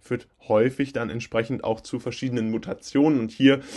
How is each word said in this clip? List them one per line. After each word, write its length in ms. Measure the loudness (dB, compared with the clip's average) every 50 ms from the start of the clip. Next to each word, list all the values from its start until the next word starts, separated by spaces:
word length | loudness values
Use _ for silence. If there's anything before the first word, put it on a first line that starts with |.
führt 260 | _ -8 -8 -8 -8 _ _ _ _ 0
häufig 440 | 2 4 4 2 0 -2 -4 -4 -4
dann 180 | -6 -6 -6
entsprechend 520 | -6 -8 -10 -4 -2 -2 -2 -2 -6 -4 -4
auch 180 | -4 -4 -4
zu 200 | -6 -8 -8 -8
verschiedenen 500 | -6 -8 -8 -6 -6 -4 -2 -2 -2 -2
Mutationen 680 | -4 -4 -6 -8 -10 -12 -12 -2 2 4 4 4 4 2
und 100 | 0 -2
hier 300 | 0 4 6 6 6 6 0 -8 -16